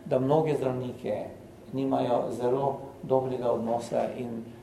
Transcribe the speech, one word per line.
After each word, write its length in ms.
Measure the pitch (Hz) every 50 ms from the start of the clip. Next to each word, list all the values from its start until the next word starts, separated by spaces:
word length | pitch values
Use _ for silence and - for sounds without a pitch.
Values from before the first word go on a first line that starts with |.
| -
da 140 | - 143 127
mnogi 360 | 131 135 147 160 156 156 147
zdravniki 580 | 135 135 131 127 127 127 123 120 - - - - - - - - - - - - - - -
nimajo 600 | - 131 135 135 131 127 127 131 120 117 - -
zelo 460 | 113 113 123 123 131 135 139 143 135 - - - - -
dobrega 480 | - - 131 131 131 131 127 123 123 120
odnosa 540 | 120 110 113 113 117 120 117 - - 117 117 - - 131
in 260 | 123 117 113 113 113 - - -